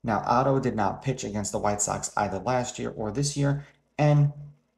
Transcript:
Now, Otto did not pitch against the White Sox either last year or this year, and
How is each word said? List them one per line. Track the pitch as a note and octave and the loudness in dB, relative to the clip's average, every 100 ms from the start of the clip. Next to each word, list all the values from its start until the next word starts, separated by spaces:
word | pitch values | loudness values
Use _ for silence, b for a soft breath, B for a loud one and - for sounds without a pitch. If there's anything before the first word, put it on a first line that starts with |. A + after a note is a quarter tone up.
Now, | A#2+ G#2 - | 0 -2 2
Otto | A#2+ C#3 C3+ | 2 4 2
did | A#2+ A2 | 0 0
not | G2 F#2+ | -2 -2
pitch | - C3 | -4 -4
against | A2 G#2 G2+ | -4 -6 -4
the | G#2+ | -2
White | G#2 G#2 | -2 -2
Sox | - G2 - - | -2 -4 -4 -2
either | G#2 F#2+ | -2 -2
last | F#2+ B2+ A#2+ - | -2 -2 -2 -6
year | A#2 - | -8 -6
or | G#2+ | -6
this | A2 C#3+ C#3+ | -2 -2 0
year, | C#3+ C#3+ B B _ - | 0 0 B B _ 2
and | D3 D3 C#3+ - - - _ | 4 6 4 2 -16 -20 _